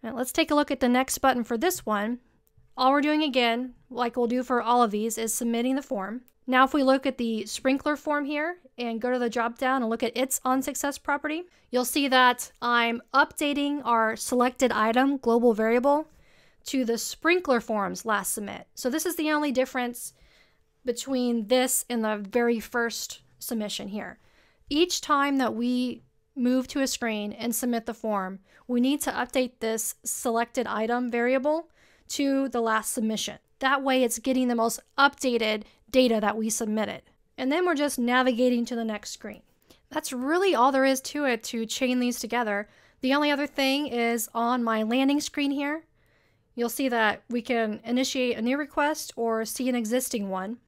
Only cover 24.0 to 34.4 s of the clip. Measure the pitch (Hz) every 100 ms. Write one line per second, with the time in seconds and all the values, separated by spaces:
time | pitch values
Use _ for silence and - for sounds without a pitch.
24 | 196 - _ _ _ _ - 285 359 -
25 | - 294 285 277 240 220 240 247 247 233
26 | _ _ _ - 247 254 254 294 269 -
27 | 233 214 208 208 233 226 247 233 226 220
28 | 220 208 185 190 _ - _ 247 254 285
29 | 294 - 247 269 254 _ 220 226 - -
30 | - - 254 226 233 - 220 208 220 240
31 | 247 240 240 262 269 311 339 _ _ _
32 | _ - 277 269 269 233 226 220 214 -
33 | 220 214 - - _ _ 269 269 269 262
34 | 247 233 269 262